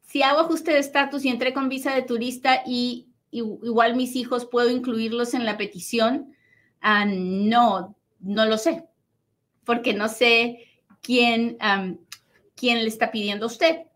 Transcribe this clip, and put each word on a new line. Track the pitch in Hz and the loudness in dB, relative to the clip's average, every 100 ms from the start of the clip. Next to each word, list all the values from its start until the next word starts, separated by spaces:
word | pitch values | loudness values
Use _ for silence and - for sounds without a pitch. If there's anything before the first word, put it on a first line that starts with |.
"Si | _ 285 | _ 0
hago | 269 294 | 2 4
ajuste | 330 320 349 | 2 0 2
de | 294 | 0
estatus | 277 285 277 285 | 2 -2 -2 -2
y | 262 | -2
entré | 233 254 | -2 -2
con | 269 269 | -2 -4
visa | 262 277 | -2 -2
de | 269 | -2
turista | 254 240 240 247 277 262 - | -2 -4 -4 -4 0 0 0
y, | 247 247 240 - _ _ | -4 -4 -6 -14 _ _
y | - | -8
igual | 220 202 233 226 233 | -8 -8 -2 2 2
mis | 240 254 254 | 2 -2 -4
hijos, | 240 247 240 | -4 -4 -2
¿puedo | 240 240 | 2 2
incluirlos | 254 254 226 226 233 240 | 0 -2 -4 -2 -2 -2
en | 262 | -2
la | 226 208 | -4 -4
petición?". | 202 - - 233 226 277 - - _ _ _ _ | -6 -8 -6 0 2 0 -6 -20 _ _ _ _
Ah, | 208 208 | 2 2
no, | 208 190 185 190 208 233 240 190 180 - _ _ | 2 0 -2 0 2 4 4 2 -6 -14 _ _
no | 185 202 220 | -6 0 2
lo | 220 | 2
sé, | 330 302 - _ _ _ _ _ _ _ | 0 -2 -8 _ _ _ _ _ _ _
porque | - 240 240 | -4 -2 0
no | 202 214 | -2 -2
sé | 220 240 233 233 240 - _ _ _ | 2 4 4 2 -4 -18 _ _ _
quién, | - 247 240 226 233 233 | -2 2 4 2 -2 -2
am, | 214 196 185 170 _ - _ _ _ - | 0 0 -2 -8 _ -20 _ _ _ -4
quién | 247 233 | 0 0
le | 220 | 0
está | 220 220 | -2 -2
pidiendo | 220 208 202 226 | -2 -4 -4 -6
a | |
usted. | 226 330 330 - | 0 0 0 -6